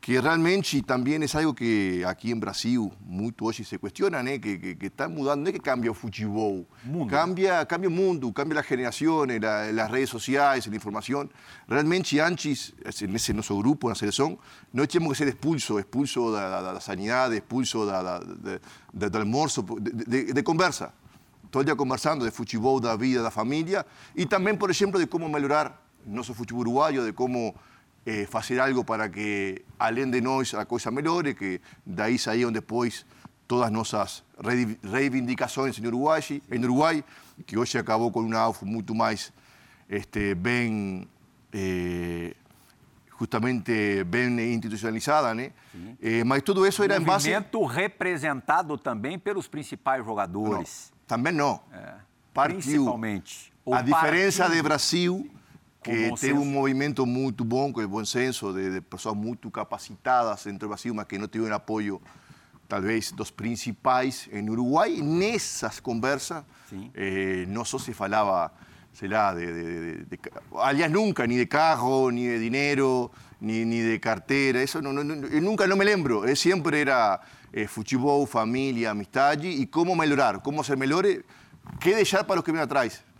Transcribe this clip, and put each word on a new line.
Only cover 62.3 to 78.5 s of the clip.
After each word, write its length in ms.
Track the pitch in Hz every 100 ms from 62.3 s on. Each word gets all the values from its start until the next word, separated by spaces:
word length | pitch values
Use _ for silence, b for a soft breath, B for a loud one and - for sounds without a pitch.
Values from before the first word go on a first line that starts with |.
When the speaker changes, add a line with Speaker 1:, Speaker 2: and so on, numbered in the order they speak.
| B B B _
Speaker 1:
tal 160 | 101
vez, 320 | 95 113 107
dos 160 | 95 107
principales 1000 | - 107 117 - 104 131 127 131 131 -
en 180 | 104 107
Uruguay. 480 | 113 123 151 214 339
En 240 | 147 165
esas 580 | 202 226 - - 113 -
conversas, 640 | 127 117 123 139 - 165 143 B B
Speaker 2:
Sí. 220 | 98 113
Speaker 1:
eh, 500 | - 98 95 95 92 90
no 160 | 104
solo 200 | 117 131
se 100 | -
falaba, 580 | 113 98 107 104 92 80 - B B B
sei 160 | - 98
lá, 240 | 110 104
de, 140 | 87 85
de, 160 | 85
de, 300 | 85 85 82
de, 120 | 80 -
de, 120 | - - - - -
aliás, 300 | 131 139 165
nunca, 340 | 175 214 180
ni 120 | 120 123
de 100 | 120
carro, 640 | 143 160 147 123 135 131
ni 160 | 120 123
de 140 | 117
dinero, 720 | 113 131 143 143 135 127 123 B B B
ni, 240 | 107 113
ni 140 | 113 117
de 220 | 113 110
cartera. 600 | 117 113 - 135 135 123
Eso 220 | 135 160
no, 100 | 139
no, 120 | 139
no, 100 | 147 151 131
yo 120 | 151
nunca, 280 | 180 214 190
no 80 | 196
me 80 |
lembro. 420 | 196 202 143 110 107
Eh, 80 |
siempre 460 | 143 165 185 160 147
era, 400 | 139 131 110 95 B B B
eh, 160 | 110 104
fútbol, 580 | - 104 131 139 143 139
familia, 640 | 120 110